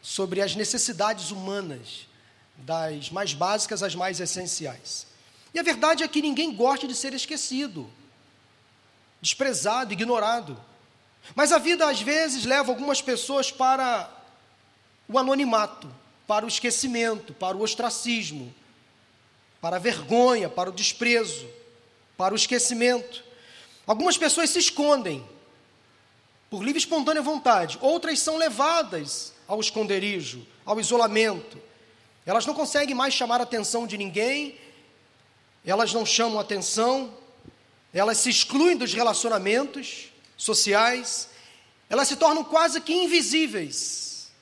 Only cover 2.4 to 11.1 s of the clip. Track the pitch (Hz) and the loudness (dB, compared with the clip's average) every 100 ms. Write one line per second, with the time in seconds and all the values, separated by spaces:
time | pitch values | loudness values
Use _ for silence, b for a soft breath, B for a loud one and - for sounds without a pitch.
2.4 | b _ 131 165 160 151 135 180 202 143 | b _ -6 -4 -4 -6 -8 -6 -6 -2
3.4 | 175 214 - 208 190 165 185 175 175 185 | 0 0 -2 -4 -4 -2 -4 -4 -6 -6
4.4 | 180 - 151 120 - - - b b b | -6 -6 -8 -12 -12 -12 -12 b b b
5.4 | b 330 339 247 302 320 311 302 302 277 | b -4 -2 2 2 2 2 0 0 0
6.4 | 330 208 240 269 277 254 269 262 - 311 | -2 2 2 2 -2 -6 -6 -6 -8 -6
7.4 | - 254 285 170 113 117 - _ _ _ | -6 -4 -6 -8 -14 -18 -20 _ _ _
8.4 | _ _ _ _ _ _ _ _ - - | _ _ _ _ _ _ _ _ -6 -2
9.4 | 269 233 190 233 254 185 226 240 208 233 | -2 0 0 -2 -2 -4 0 0 0 -2
10.4 | 175 120 - - _ _ _ | -4 -16 -18 -20 _ _ _